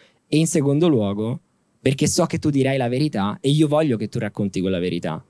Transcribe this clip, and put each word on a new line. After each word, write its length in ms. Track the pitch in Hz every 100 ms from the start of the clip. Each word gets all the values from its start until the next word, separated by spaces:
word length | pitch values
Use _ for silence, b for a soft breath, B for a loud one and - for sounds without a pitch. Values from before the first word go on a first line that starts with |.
| b b _
E 100 | 151
in 100 | 160
secondo 400 | 165 139 143 170
luogo, 520 | 127 101 104 110 147 _ _ _ _
perché 260 | 131 135 147
so 180 | - 165
che 140 | -
tu 100 | 156
dirai 280 | 139 131 135
la 100 | 120
verità 500 | 127 151 117 101 123
e 80 | 135
io 180 | 151 151
voglio 300 | 147 156 110
che 100 | 107
tu 120 | 117
racconti 420 | 104 - 101 95
quella 180 | 92 92
verità". 440 | 90 85 87 80